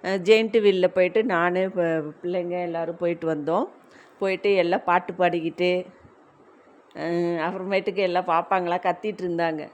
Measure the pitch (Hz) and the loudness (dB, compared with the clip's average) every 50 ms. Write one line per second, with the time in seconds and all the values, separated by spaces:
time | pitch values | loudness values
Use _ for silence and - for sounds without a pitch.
0 | - 185 190 190 175 190 220 220 226 214 208 226 208 202 190 185 185 180 - 190 | -4 -2 -4 -2 6 6 6 6 6 2 2 4 6 6 4 6 2 2 4 2
1 | 185 180 175 220 220 254 185 165 170 180 180 185 190 190 - 185 170 165 160 160 | 2 4 2 0 2 2 2 2 2 2 2 0 -2 -2 0 0 0 0 0 -2
2 | 147 151 151 - - 175 180 180 175 175 175 180 175 170 165 165 165 165 170 170 | -2 -6 -12 -8 -6 -4 -4 -4 -4 -4 -6 -6 -6 -6 -6 -6 -6 -6 -6 -4
3 | 175 170 175 170 165 160 160 151 143 151 165 202 294 392 - - - - - - | -2 -2 -2 -2 -2 -4 -2 -2 -2 -2 0 0 -2 -4 -8 -20 -20 -20 -20 -20
4 | - - - - 196 190 190 185 - 202 202 185 170 170 180 - - 180 175 185 | -20 -20 -8 -4 -2 -2 -2 0 0 2 2 4 2 2 0 0 0 2 2 2
5 | 180 - 175 180 180 175 175 170 160 165 165 - 180 180 180 180 180 - - - | 0 -2 -2 0 0 2 2 0 -4 -4 -2 0 0 0 0 0 -4 -8 -18 -20
6 | - - - _ - _ _ _ - - - - _ - - - _ _ - - | -20 -20 -20 _ -20 _ _ _ -20 -20 -20 -20 _ -20 -20 -20 _ _ -12 -8
7 | 156 165 170 175 175 170 170 165 156 175 180 190 185 190 202 190 190 208 175 196 | -6 -2 -2 -2 0 -2 -2 -2 -4 -4 -4 -6 -4 -2 -2 0 0 -2 -2 -2
8 | 196 180 175 180 180 180 160 170 170 - 196 185 180 170 175 180 - 190 190 180 | -2 0 0 -2 0 2 0 0 2 2 0 0 0 0 -2 -2 -2 -2 -4 -2
9 | - 214 196 - 185 180 170 165 170 165 156 151 151 - | -4 -6 -6 -4 -6 -4 -2 -2 -2 -2 -2 -6 -10 -14